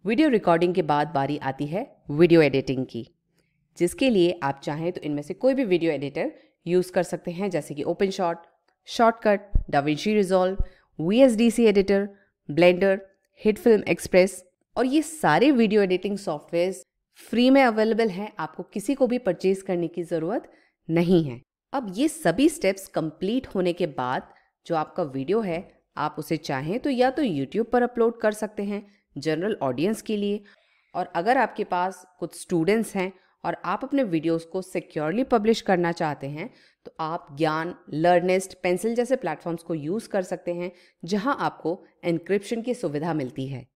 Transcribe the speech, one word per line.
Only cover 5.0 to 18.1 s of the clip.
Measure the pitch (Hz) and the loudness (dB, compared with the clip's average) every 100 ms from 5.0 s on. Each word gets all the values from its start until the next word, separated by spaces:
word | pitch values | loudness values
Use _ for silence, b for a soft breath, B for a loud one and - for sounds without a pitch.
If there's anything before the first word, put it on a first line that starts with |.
इनमें | 151 147 | -6 -6
से | 147 | -8
कोई | 180 254 | -2 0
भी | 262 | 0
वीडियो | 233 180 165 | 0 2 0
एडिटर | 143 139 139 247 b b b 170 | -2 -4 -4 -6 b b b 0
यूज़ | 180 180 | 0 0
कर | 190 | -2
सकते | 170 170 - | -2 -6 -8
हैं, | 170 202 | -6 -4
जैसे | 160 - | -4 -6
कि | 147 | -8
OpenShot, | 151 175 202 196 175 170 _ _ _ _ - | -6 -2 -2 0 -4 -4 _ _ _ _ -12
Shortcut, | - 226 226 214 202 - - - | 2 2 4 0 0 2 0 2
DaVinci | 147 143 151 208 | 0 0 -2 0
Resolve, | 214 185 185 185 190 b b b - | 0 2 2 0 -2 b b b -6
वीएसडीसी | 160 220 269 214 233 214 | 0 6 6 8 2 6
एडिटर, | 226 202 196 196 202 b b _ - | 4 4 4 0 0 b b _ -6
Blender, | 147 180 180 196 190 - _ _ _ | 4 6 6 2 0 -4 _ _ _
HitFilm | 214 208 240 208 - | -2 2 4 4 2
Express। | 175 - 185 185 - _ _ _ - | -4 2 4 4 -2 _ _ _ -4
और | 247 | 0
ये | 294 | 0
सारे | 302 - 170 156 269 | -2 -2 2 4 4
वीडियो | 262 220 208 | 4 4 2
एडिटिंग | 196 185 202 196 | 2 0 -2 -6
सॉफ्टवेयर्स | - 151 - 170 180 190 - _ _ _ - | -6 -8 -4 -2 -2 -4 -16 _ _ _ -4
फ्री | 226 247 | 2 6
में | 269 | 6
अवेलेबल | 254 220 220 220 | 6 2 0 2
हैं, | 226 | 0